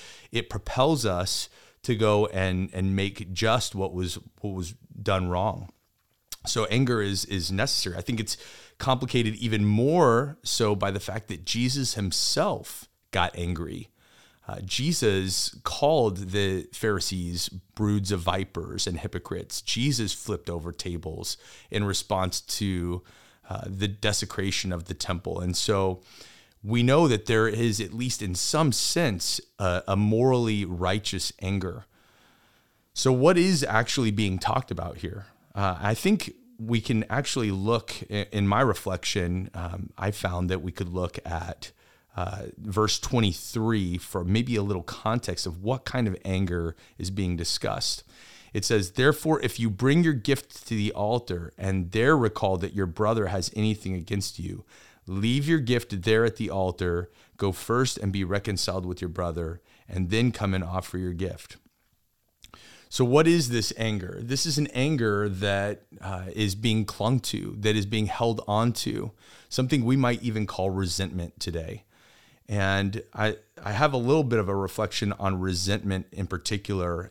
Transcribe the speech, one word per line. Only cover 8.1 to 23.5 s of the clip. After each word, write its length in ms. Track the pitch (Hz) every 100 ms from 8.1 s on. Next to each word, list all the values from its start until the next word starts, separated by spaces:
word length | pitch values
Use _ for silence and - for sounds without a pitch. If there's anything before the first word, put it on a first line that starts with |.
| 113
it's 160 | 101 - - - - _
complicated 560 | 135 131 127 127 110 107
even 300 | 117 107 104
more 720 | 107 131 175 135 117 143 151
so 320 | - - 110 101
by 140 | 101
the 100 | 98
fact 280 | - 104 -
that 180 | 87 82
Jesus 480 | 117 127 139 123
himself 960 | - 95 - - 139 190 143 - - - _ _
got 260 | 95 87 -
angry. 520 | 87 85 82 - - _ _ _ _ _ -
Uh, 140 | 98
Jesus 960 | 95 117 143 170 113 95 95 90 - -
called 540 | - - 143 156 113 92 92
the 360 | 98 98 92 -
Pharisees 720 | - 110 98 - 95 87 87 -
broods 640 | 92 - - 104 104 95
of 80 | 95
vipers 680 | 87 95 95 87 85 - -
and 140 | 87
hypocrites. 640 | - 90 - 90 - -
Jesus 500 | - 113 139 120 104
flipped 380 | - - 95 -
over 240 | 85 80
tables 640 | 82 92 85 82 82 - - - - -
in 140 | 104 101
response 560 | 95 - 95 92 -
to, 640 | - - 98 90 87 90 - - - _
uh, 140 | -